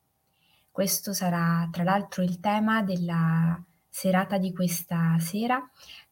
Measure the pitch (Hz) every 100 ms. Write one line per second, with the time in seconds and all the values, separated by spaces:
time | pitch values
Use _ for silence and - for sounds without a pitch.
0 | _ _ _ _ _ _ _ - 196 -
1 | - 190 180 170 170 170 170 165 175 202
2 | 196 - 180 180 208 208 214 220 196 180
3 | 175 165 165 165 165 170 175 _ _ -
4 | 190 185 190 196 185 180 180 170 - 170
5 | 165 165 165 208 233 254 294 _ - -
6 | -